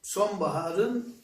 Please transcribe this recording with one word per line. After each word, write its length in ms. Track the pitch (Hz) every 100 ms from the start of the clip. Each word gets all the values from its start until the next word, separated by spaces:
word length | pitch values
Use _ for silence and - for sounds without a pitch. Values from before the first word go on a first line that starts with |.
| - 190
Sonbaharın 960 | 208 196 156 147 165 170 233 247 - -